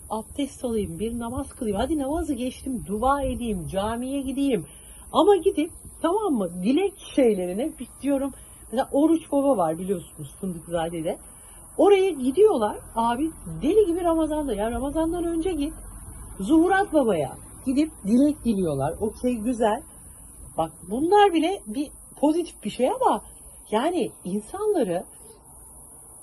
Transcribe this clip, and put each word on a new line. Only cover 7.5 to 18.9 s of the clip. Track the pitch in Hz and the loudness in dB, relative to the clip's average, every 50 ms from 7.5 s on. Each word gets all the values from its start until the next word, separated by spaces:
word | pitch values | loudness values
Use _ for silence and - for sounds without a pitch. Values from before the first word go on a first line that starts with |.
| 180 208 277 311 - - | -4 -4 -4 -4 -6 -10
bir | 247 - - - | -16 -16 -14 -6
diyorum. | - 277 277 262 277 269 247 - - - - - - - | -2 0 0 0 0 -4 -8 -10 -20 -20 -20 -20 -12 -6
Mesela | 220 247 247 - | -2 -2 -2 2
Oruç | - 277 302 320 330 320 - - | 2 4 4 4 4 2 0 0
Baba | 285 277 269 285 262 | 0 2 4 4 4
var | 196 170 160 165 170 | 4 2 0 0 -2
biliyorsunuz | 185 185 202 170 139 - - - 143 - - - | -2 -4 -4 -4 -6 -12 -14 -14 -14 -14 -12 -8
Fındıkzade'de. | 202 190 170 165 - 170 170 170 160 170 175 165 156 180 254 - - - - - - - - - - - - - | -8 -8 -8 -8 -8 -4 -4 -2 -2 -2 -4 -4 -4 -4 -6 -6 -10 -20 -20 -20 -20 -20 -20 -20 -20 -8 2 4
Oraya | 311 403 403 381 381 392 | 6 6 6 6 4 0
gidiyorlar | 311 269 247 269 262 370 427 440 349 247 208 214 - 494 - - - | 0 -2 -2 0 4 6 6 6 6 4 0 0 -2 -6 -12 -6 -2
abi | 226 226 233 240 254 311 320 320 - - 175 160 160 | 0 0 0 0 0 -2 -4 -6 -8 -12 -12 -8 -4
deli | 220 294 403 440 415 | 0 2 4 4 4
gibi | 339 330 370 359 | 4 2 0 2
Ramazan'da. | 339 330 320 311 294 302 302 294 269 208 | 2 2 2 0 0 -2 -2 -2 -2 -2
Ya | 190 208 226 | -2 -2 -2
Ramazan'dan | 240 233 254 294 285 320 330 330 339 349 339 | -2 -4 -4 -4 -2 -2 0 0 -2 -2 -2
önce | 339 339 320 320 381 | -2 -2 -2 -2 -2
git | 359 285 285 320 - - - - - - - - - - - - - - | -2 -2 -4 -6 -6 -10 -16 -16 -16 -16 -16 -16 -16 -16 -16 -14 -10 -6
Zuhurat | 190 208 320 320 339 381 392 381 403 403 | 0 4 4 6 6 6 4 2 2 2
Baba'ya | 302 302 254 220 190 156 139 127 - - - - - - - | 2 2 4 4 2 0 0 -4 -6 -12 -18 -18 -16 -8 -4
gidip | 262 254 277 320 320 - - - | -2 0 0 0 0 -2 -6 -2
dilek | 190 233 247 285 302 285 - - | 2 4 4 4 4 2 0 -2
diliyorlar. | 233 214 190 185 160 143 135 135 151 | -2 0 0 0 0 0 0 -2 -2